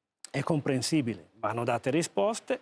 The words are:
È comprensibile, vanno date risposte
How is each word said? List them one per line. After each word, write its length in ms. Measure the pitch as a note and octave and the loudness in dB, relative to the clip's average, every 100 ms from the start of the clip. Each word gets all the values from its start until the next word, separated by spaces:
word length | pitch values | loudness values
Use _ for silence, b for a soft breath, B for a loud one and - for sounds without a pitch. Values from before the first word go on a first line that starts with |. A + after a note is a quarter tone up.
| _ _ - | _ _ -8
È 120 | C#3 | -4
comprensibile, 880 | - D#3 C#3+ C3 - D#3+ A#2 G2 - - | 0 0 2 0 2 0 0 -4 -10 -6
vanno 240 | G#2 A#2 | -4 -2
date 260 | A#2 A#2 C3+ | 0 0 2
risposte 720 | D3 E3 - G3+ A3+ - B3+ | 0 0 0 0 0 -4 -6